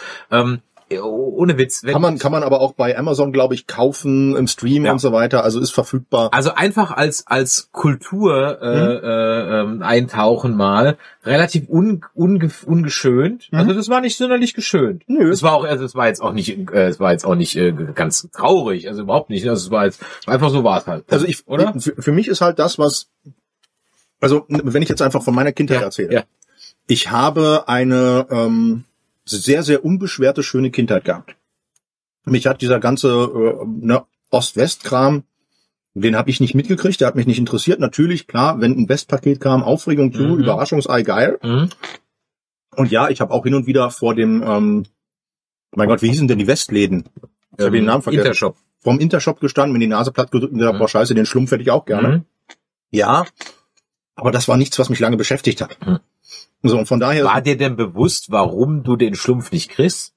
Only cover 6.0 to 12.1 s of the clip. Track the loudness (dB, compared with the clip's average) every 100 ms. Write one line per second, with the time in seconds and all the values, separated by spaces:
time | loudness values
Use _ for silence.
6 | -2 -2 0 0 0 0 0 0 -2 0
7 | -2 -2 -4 -2 0 -4 -6 -2 0 0
8 | -4 0 2 2 0 -2 -2 0 0 0
9 | -2 -2 0 -2 -2 -2 -2 -4 0 0
10 | 0 0 2 2 0 2 2 4 2 0
11 | -8 -12 -2 2 2 0 0 0 2 0
12 | -6